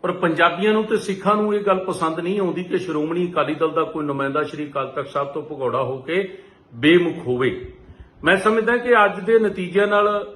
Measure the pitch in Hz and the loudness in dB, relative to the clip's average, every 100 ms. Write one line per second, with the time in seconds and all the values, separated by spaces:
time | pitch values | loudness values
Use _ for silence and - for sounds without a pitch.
0 | - 175 180 156 170 170 208 214 214 220 | -4 0 0 4 4 4 2 2 2 -2
1 | - 190 190 208 214 208 196 185 185 175 | -2 -2 0 2 2 0 0 0 -2 -2
2 | 160 165 170 202 185 160 180 185 180 151 | -2 0 -2 0 -2 -4 -4 -4 -2 -2
3 | 156 170 175 165 147 151 160 156 156 156 | -2 -2 -2 0 -2 0 0 0 -2 -4
4 | 147 139 139 143 147 147 147 139 131 147 | -4 -2 -2 -2 -4 -6 -8 -6 -6 -6
5 | 143 143 143 156 147 147 127 120 123 131 | -6 -6 -4 -6 -10 -6 -2 -2 -4 -6
6 | 123 175 190 - - _ _ 117 143 175 | -4 -4 -4 -10 -20 _ _ 0 4 6
7 | 170 - 123 123 127 - - - - - | 4 -2 -4 0 0 -2 -10 -18 -20 -20
8 | - _ 151 190 202 226 220 240 240 233 | -20 _ 0 2 4 2 2 0 4 6
9 | 202 196 190 226 214 196 180 185 208 208 | 6 2 2 4 4 -2 -2 2 2 4
10 | 208 208 202 | 2 0 -6